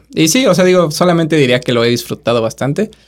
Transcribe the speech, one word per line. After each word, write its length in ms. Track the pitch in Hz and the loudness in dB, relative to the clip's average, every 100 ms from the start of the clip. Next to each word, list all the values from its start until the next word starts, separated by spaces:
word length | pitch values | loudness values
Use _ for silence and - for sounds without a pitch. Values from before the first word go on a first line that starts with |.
| - | -8
Y 160 | - 160 | -2 0
sí, 160 | 254 262 | 2 2
o 100 | 175 | 2
sea, 80 | |
digo, 260 | 185 180 165 | 2 2 0
solamente 440 | - 180 170 160 160 | 0 0 0 0 0
diría 240 | 127 123 | 2 0
que 140 | - | 0
lo 100 | 120 | 0
he 60 | 117 | 0
disfrutado 520 | 120 - 107 - 120 | -2 -4 -8 -2 -2
bastante. 480 | 110 - 127 160 208 - | -2 -4 -4 -4 -6 -8